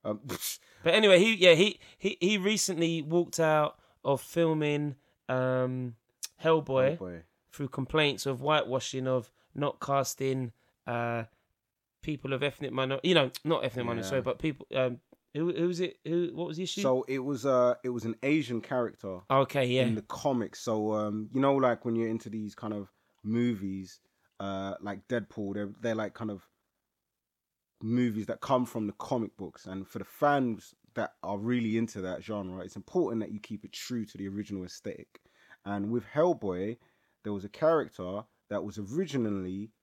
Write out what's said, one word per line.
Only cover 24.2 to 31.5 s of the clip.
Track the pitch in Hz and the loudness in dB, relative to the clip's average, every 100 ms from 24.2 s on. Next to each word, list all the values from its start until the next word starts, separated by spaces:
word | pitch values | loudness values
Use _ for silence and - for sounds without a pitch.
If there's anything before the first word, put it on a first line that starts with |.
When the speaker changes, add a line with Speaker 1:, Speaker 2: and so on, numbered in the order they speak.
| _ _ | _ _
Speaker 1:
uh, | 98 98 98 98 | -6 -4 -6 -8
like | 101 101 - | -8 -10 -4
Deadpool, | 120 101 - 101 | -4 -4 -8 -6
they're, | 101 101 104 | -4 -6 -4
they're, | 117 | -4
like, | 110 104 | -2 -4
kind | - 113 | -6 -8
of | 98 _ _ _ _ _ _ _ _ _ _ _ _ _ _ | -8 _ _ _ _ _ _ _ _ _ _ _ _ _ _
movies | 110 120 123 107 98 | -2 0 2 0 -6
that | - | -8
come | - 131 123 | 0 0 0
from | 117 104 | -4 -6
the | |
comic | - - 127 107 - | -6 -4 -4 -4 -8
books. | 90 - - | -14 -14 -12
And | 95 95 | -12 -10
for | 113 | -14
the | |
fans | 95 - 147 143 123 101 - _ _ | -14 0 2 4 0 -4 -10 _ _
that | - 107 _ | -6 -6 _
are | 87 101 | -8 -4
really | 113 | -2